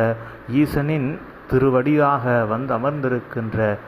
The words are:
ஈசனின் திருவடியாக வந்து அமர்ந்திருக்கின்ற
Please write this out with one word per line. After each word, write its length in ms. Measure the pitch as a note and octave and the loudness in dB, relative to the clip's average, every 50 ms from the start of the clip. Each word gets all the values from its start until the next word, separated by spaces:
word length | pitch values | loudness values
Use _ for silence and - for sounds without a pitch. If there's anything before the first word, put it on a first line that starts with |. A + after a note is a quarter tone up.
| A2+ A2+ A2+ A2+ - - - - - A#2+ A#2+ | 2 2 0 -4 -8 -16 -18 -14 -8 -2 2
ஈசனின் 560 | C#3+ D3+ C#3 - D3 C#3+ D3+ D#3 D3 B2+ C3+ E3 - - - - - - | 2 2 2 0 -2 -2 0 -2 -2 -2 -4 -6 -8 -12 -18 -20 -16 -4
திருவடியாக 1000 | - C3 C3 C3+ C3+ B2+ B2+ B2+ D3 D3+ D3+ C#3+ C#3+ C#3+ C3 B2 B2 A#2+ A#2 A2+ | 0 2 2 4 4 4 4 4 4 4 4 4 4 2 2 2 2 2 2 2
வந்து 280 | G#2+ A2 A#2+ C3+ C3 A#2+ | 0 -2 -2 -2 -2 -2
அமர்ந்திருக்கின்ற 920 | A2+ B2+ C#3+ D3+ D3 C3+ B2+ B2 A#2+ - - - A#2+ A2+ A2 A2 A2 A2 G#2 G2+ - - | -2 -2 -2 -2 -2 -2 -2 -2 -2 -4 -6 -8 -6 -6 -4 -2 0 0 0 0 -2 -6